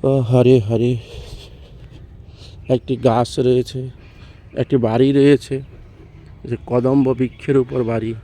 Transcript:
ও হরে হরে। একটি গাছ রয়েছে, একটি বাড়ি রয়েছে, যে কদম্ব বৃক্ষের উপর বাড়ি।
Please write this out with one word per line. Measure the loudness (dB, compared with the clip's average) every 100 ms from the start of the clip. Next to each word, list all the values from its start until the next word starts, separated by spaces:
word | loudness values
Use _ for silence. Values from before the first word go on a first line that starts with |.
| 0
ও | 0 2
হরে | 2 6 4 2
হরে। | -2 0 -2 -8 -18 -16 -18 -20 -20 -20 -20 -20 -20 -20 -20 -20 -20 -20 -20 -4
একটি | -4 -2 -2 0
গাছ | 0 -2 -2 0
রয়েছে, | 0 -2 -8 -12 -16 -20 -20 -20 -20 -14 -8
একটি | -2 0 0
বাড়ি | 2 2 4
রয়েছে, | 4 4 0 -12 -12 -20 -20 -20 -20 -20 -20 -20 -10
যে | -10 -2
কদম্ব | -2 2 2 2 0
বৃক্ষের | -4 -6 -2 0
উপর | 0 -2 -2
বাড়ি। | -2 -4 -10